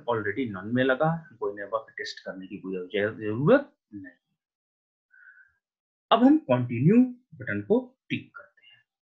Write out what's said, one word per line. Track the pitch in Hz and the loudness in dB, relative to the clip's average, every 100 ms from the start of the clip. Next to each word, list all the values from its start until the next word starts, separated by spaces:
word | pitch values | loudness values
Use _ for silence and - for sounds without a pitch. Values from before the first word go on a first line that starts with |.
| 151 | -2
already | 117 104 101 123 | -4 -2 -4 -4
none | 95 104 | -6 -4
में | 123 | 0
लगा, | 131 131 160 165 - - | 0 2 0 -2 -8 -8
कोई | 104 | -8
ANOVA | 104 101 110 - | -8 -6 -8 -8
test | - 104 - | -14 -12 -12
करने | 104 95 95 | -14 -14 -12
की | 101 | -12
कोई | 92 92 90 | -8 -10 -6
जरूरत | 104 104 107 107 110 151 277 285 _ _ | -2 -2 -4 -6 0 4 4 2 _ _
नहीं। | 101 92 - _ _ _ _ _ _ _ _ _ _ - - _ _ _ _ _ _ - | -18 -18 -20 _ _ _ _ _ _ _ _ _ _ -20 -20 _ _ _ _ _ _ 0
अब | 233 | 4
हम | 254 311 - | 6 6 2
continue | 127 120 120 147 233 254 - _ | 0 0 2 4 6 4 0 _
button | - 104 104 | -14 -6 -4
को | 101 233 | 0 0
क्लिक | 254 _ - - - - | -2 _ -10 -10 -10 -20
करते | - _ _ | -20 _ _
हैं। | _ _ _ | _ _ _